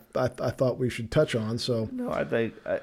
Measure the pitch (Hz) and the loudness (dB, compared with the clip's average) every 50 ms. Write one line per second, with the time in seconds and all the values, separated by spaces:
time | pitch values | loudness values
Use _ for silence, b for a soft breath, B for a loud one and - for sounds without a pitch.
0 | - - - 131 127 123 - - - 127 - - 135 127 117 - 131 120 - - | -4 -4 0 0 0 0 0 -2 -2 -2 0 2 2 2 2 0 0 -2 -2 -4
1 | 117 107 - 156 156 - - 117 110 110 117 120 - - 120 113 113 107 254 247 | -4 2 4 4 4 4 2 0 0 -2 -2 -2 -2 0 0 0 0 -2 -4 -6
2 | 247 247 - - - 151 - 117 113 110 - - - - 95 - | -4 -2 -2 -2 -2 0 0 0 0 0 -4 -6 -4 -4 -4 -2